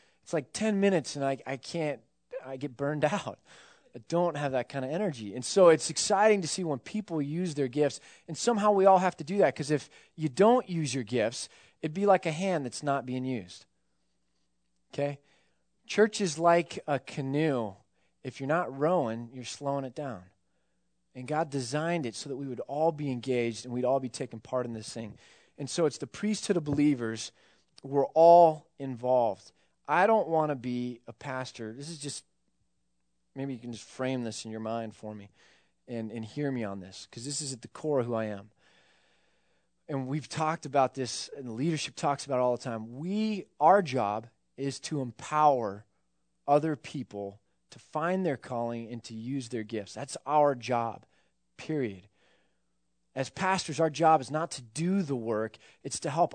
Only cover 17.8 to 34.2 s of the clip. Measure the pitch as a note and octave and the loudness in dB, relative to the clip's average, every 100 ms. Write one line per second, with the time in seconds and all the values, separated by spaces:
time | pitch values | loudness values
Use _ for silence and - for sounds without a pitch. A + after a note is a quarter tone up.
17.8 | _ _ _ _ C3 - C3+ E3 D#3 C3+ | _ _ _ _ -14 -10 -2 -2 -2 -2
18.8 | D3+ F3+ A#2+ A2+ A#2 C3 A#2 - C#3 C#3 | 0 2 0 -4 -10 -12 -12 -8 -4 -4
19.8 | C3 D#3 C#3+ G2+ F#2 _ _ _ _ _ | -6 -8 -10 -10 -16 _ _ _ _ _
20.8 | _ _ _ B2+ B2+ D3+ D#3+ C#3 A#2+ D3 | _ _ _ -16 -4 -2 -2 -4 -4 -2
21.8 | E3 F3 B2 - C#3 C3+ C#3 A#2+ - C#3+ | -2 -2 -4 -6 -8 -8 -6 -8 -6 0
22.8 | D#3+ D3+ C#3+ B2 B2+ B2 A#2 G#2+ B2 A#2+ | 0 0 -4 -4 -2 0 0 -4 -6 -2
23.8 | B2 C3+ B2+ - C3 A2+ - B2+ B2 A2+ | 0 0 -2 -8 -10 -10 -6 -4 -4 -6
24.8 | G#2+ A#2 A2 A2+ - - _ - C#3+ - | -10 -10 -12 -14 -20 -20 _ -12 -8 0
25.8 | D#3 - C#3+ - G#3 G#3 - F3 D3 C#3+ | 0 -2 -10 -6 -4 -2 0 -2 0 2
26.8 | D3 C3 A2+ A2+ - - _ _ _ - | 4 2 -2 -6 -10 -14 _ _ _ -18
27.8 | C3+ C#3 - D#3+ E3 F3 E3 D3+ - - | -2 0 2 8 10 12 10 6 -8 -10
28.8 | C#3 A#2+ B2 B2+ A2+ F#2+ - _ _ _ | -8 -4 2 4 2 -2 -10 _ _ _
29.8 | - D#3+ G#3 A3 D#3 D#3+ D3+ C3+ B2 B2 | -2 2 4 4 2 0 0 -2 -4 -4
30.8 | B2 A#2+ - A2 - C3 B2+ - A2 A#2+ | -4 -8 -16 -14 -10 -8 -8 -10 -10 -10
31.8 | D3 D#3+ C#3+ - - _ _ _ _ _ | -12 -10 -10 -12 -16 _ _ _ _ _
32.8 | _ _ _ _ _ C3+ C#3 B2 A#2+ A2+ | _ _ _ _ _ -10 -8 -8 -10 -14
33.8 | - - C3 C3 | -16 -6 -4 -2